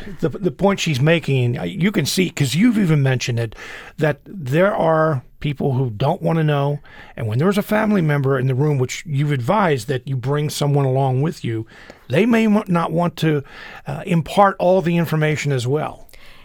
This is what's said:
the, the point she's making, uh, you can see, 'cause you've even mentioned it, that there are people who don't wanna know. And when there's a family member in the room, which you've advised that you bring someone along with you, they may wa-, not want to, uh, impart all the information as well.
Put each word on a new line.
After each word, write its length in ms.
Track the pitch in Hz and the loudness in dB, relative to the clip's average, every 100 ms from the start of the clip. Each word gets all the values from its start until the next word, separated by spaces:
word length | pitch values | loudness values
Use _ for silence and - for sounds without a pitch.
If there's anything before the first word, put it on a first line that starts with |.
| - 180 | -10 -4
the, 80 | 165 | -4
the 220 | 151 180 | -2 -4
point 280 | 135 196 196 | 0 0 0
she's 200 | - 139 | -2 2
making, 600 | 147 170 - 135 120 123 | 2 2 2 0 0 -2
uh, 40 | |
you 280 | - 175 180 | -6 0 0
can 140 | 202 147 | 2 0
see, 240 | - 175 | 0 0
'cause 260 | - 139 135 | 0 -2 4
you've 220 | 247 214 | 2 4
even 260 | 190 151 | 2 4
mentioned 360 | 135 127 - 117 | 2 0 -2 -2
it, 160 | 113 - - - - - | -4 -8 -16 -16 -18 -2
that 220 | 151 143 - | -2 -2 -8
there 500 | 202 127 147 196 - | -12 -2 2 2 2
are 480 | 165 160 156 139 - - | 2 4 2 0 -6 -8
people 340 | 147 139 147 | -6 -2 -2
who 160 | 127 131 | 0 -2
don't 320 | 104 139 175 | 0 0 0
wanna 220 | 165 165 | 0 0
know. 360 | 156 147 143 147 - - - - | 2 0 0 -4 -10 -20 -20 -8
And 100 | 113 | -4
when 120 | 113 | 0
there's 180 | 170 202 | 2 0
a 60 | |
family 380 | - 214 220 208 | 0 0 2 2
member 360 | 160 147 135 135 | 2 2 2 0
in 100 | 131 | 0
the 80 | 127 | 0
room, 220 | 151 143 | 0 0
which 260 | 127 - - | -2 -6 -6
you've 260 | 139 147 | -2 -2
advised 560 | 147 120 208 185 139 - | -2 0 2 2 0 -2
that 200 | 131 - | -6 -4
you 80 | 135 | -6
bring 340 | 123 147 151 | -2 -2 -2
someone 360 | - 147 143 135 | -2 0 2 2
along 360 | 131 135 127 | 0 0 0
with 220 | 151 - | -2 -4
you, 220 | 123 113 113 - - - - | -6 -6 -8 -16 -20 -20 -4
they 160 | 131 226 | 0 2
may 220 | 233 220 | 4 4
wa-, 160 | 208 208 | 2 2
not 240 | 170 165 | 0 0
want 240 | 160 175 - | 0 -2 0
to, 260 | 160 147 135 - - - - | 0 0 -4 -16 -18 -16 -10
uh, 160 | 143 180 | -10 -2
impart 500 | 170 - - 202 190 | -2 -2 4 4 4
all 220 | 175 190 | 2 2
the 160 | 165 170 | 2 0
information 540 | 165 156 151 151 143 | 0 0 0 0 -2
as 140 | 131 120 | -2 0
well. 420 | 147 139 - - - - - | -2 -4 -10 -20 -20 -20 -20